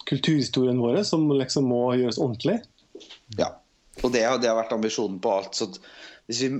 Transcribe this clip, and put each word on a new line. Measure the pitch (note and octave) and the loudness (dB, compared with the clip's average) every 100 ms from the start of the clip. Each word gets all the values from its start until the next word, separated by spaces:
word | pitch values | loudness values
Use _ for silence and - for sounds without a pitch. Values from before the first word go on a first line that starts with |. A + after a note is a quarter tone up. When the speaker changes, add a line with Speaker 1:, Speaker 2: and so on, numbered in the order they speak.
| - | -4
Speaker 1:
kulturhistorien | C#3+ - D3+ A#2+ C3+ B2+ B2 | -2 2 2 2 0 2 2
vår | A#2+ D#3 G3+ | 2 2 2
som | E3 D3+ | 2 4
liksom | C#3 B2+ D3+ C3 | 2 2 0 2
må | A#2+ B2 B2+ | 2 2 2
gjøres | B2 A2 | 2 0
ordentlig. | C3+ A2+ D3 A3+ - _ _ - - - - A2 | -2 0 0 -2 -4 _ _ -20 -20 -20 -12 -4
Speaker 2:
Ja, | E2+ - _ _ _ - B2+ | -4 -6 _ _ _ -4 0
og | |
det | A#2+ A2+ | 2 2
har, | C3 | 2
det | A#2+ | 2
har | A2+ | 2
vært | A2 A2+ | 0 -2
ambisjonen | A2 A2 G#2 F#2+ | -2 -2 -4 -2
på | A#2 | -2
alt, | G2 F#2+ - | -2 -2 -6
så | G#2+ | -6
at | F#2 - - - - - | -8 -20 -20 -20 -20 -8
hvis | A#2 | -2
vi, | C3 | -2